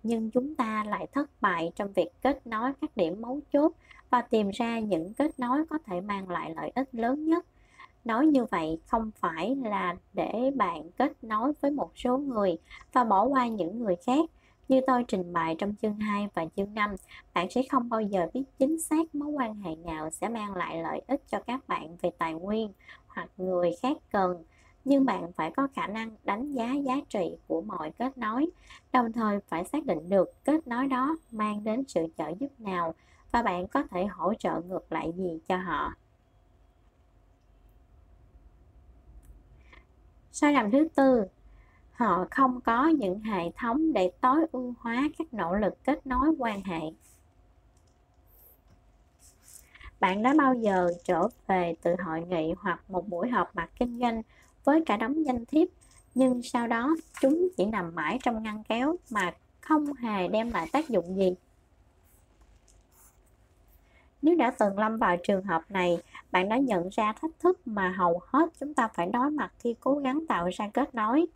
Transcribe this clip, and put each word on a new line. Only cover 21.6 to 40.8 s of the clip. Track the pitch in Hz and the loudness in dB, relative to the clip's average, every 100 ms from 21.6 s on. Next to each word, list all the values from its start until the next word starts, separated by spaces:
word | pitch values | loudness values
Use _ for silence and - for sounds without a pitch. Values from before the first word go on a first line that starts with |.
| - | -4
bạn | 165 156 175 | -6 -6 -6
về | 175 - | -6 -2
tài | 165 | -6
nguyên | 160 190 220 214 - - - _ | -4 -2 -2 -2 -8 -20 -20 _
hoặc | - 190 - | -12 -12 -6
người | 185 180 175 170 | -2 2 0 0
khác | 254 311 _ | -2 -2 _
cần. | 208 185 175 160 _ _ _ | 0 0 -2 -10 _ _ _
Nhưng | 262 277 | 2 4
bạn | 262 185 170 | 4 0 -6
phải | 180 160 | -4 -4
có | - 277 | -2 -2
khả | - 175 | -4 -6
năng | 220 226 214 | -6 -8 -8
đánh | - 208 294 | -4 -4 -4
giá | 269 233 | -4 -2
giá | 285 277 269 285 | -2 0 -2 -2
trị | 214 165 165 _ | -4 -4 -6 _
của | 160 | -6
mọi | 214 180 156 | -4 -8 -8
kết | - 254 262 | -6 -6 -4
nối, | 214 233 330 - - - _ | -4 -2 -2 -4 -20 -20 _
đồng | 254 226 | 0 2
thời | 233 214 202 | 0 0 0
phải | - 165 | -4 -6
xác | 185 294 | -4 -4
định | 277 165 170 | -2 -4 2
được | 196 175 _ | 4 4 _
kết | - 311 262 | 0 0 0
nối | 233 269 | -4 -2
đó | 254 269 320 _ | 0 0 -2 _
mang | 220 214 208 | -6 -4 -4
đến | 214 226 277 | -4 -4 -2
sự | 175 165 - | -2 -4 -6
trợ | 151 180 | -8 -6
giúp | 269 - | -8 -8
nào | 214 180 165 - _ - - | -6 -4 -4 -6 _ -20 -2
và | 240 | 0
bạn | 233 180 180 | 0 -2 -2
có | 269 311 | -2 -2
thể | 180 202 | -2 -4
hỗ | 185 165 | -2 -2
trợ | 220 180 165 175 | 0 -2 -4 -4
ngược | 180 - | -10 -6
lại | 160 160 175 | -6 -4 -4
gì | 185 165 - | -6 -6 -4
cho | 185 | -4
họ. | 185 147 151 - _ _ _ _ _ _ _ _ _ _ _ _ _ _ _ _ _ _ _ - _ - - - - _ - - - - - - - - - - - - _ _ - _ _ | -2 -4 -4 -8 _ _ _ _ _ _ _ _ _ _ _ _ _ _ _ _ _ _ _ -20 _ -20 -20 -20 -20 _ -20 -20 -20 -20 -20 -20 -20 -20 -20 -20 -20 -20 _ _ -20 _ _
Sai | - 294 | 0 4
lầm | 285 214 | 4 4
thứ | 262 | 4